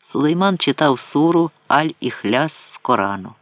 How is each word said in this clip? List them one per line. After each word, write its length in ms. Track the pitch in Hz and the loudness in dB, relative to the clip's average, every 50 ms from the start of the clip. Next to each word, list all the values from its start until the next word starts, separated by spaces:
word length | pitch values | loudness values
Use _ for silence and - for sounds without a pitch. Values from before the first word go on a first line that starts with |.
Сулейман 580 | _ - - 113 139 151 160 170 190 196 190 170 | _ -6 -2 0 2 2 2 2 2 2 0 0
читав 420 | - - 135 - 156 147 135 120 | 0 -2 0 2 2 2 2 0
суру 500 | - - - 147 151 165 170 170 170 160 _ _ _ _ | -2 -4 0 2 2 4 4 2 0 0 _ _ _ _
Аль-Іхляс 1040 | - 139 156 160 - _ - 127 113 - - 101 110 127 147 160 - - - - - | 0 0 0 0 -6 _ -8 -8 -8 -6 -4 0 0 0 0 0 -2 -4 -4 -4 -14
з 40 | |
Корану 560 | - _ - 127 110 98 98 101 98 92 - - _ | -12 _ -2 0 0 0 -2 -4 -6 -10 -12 -16 _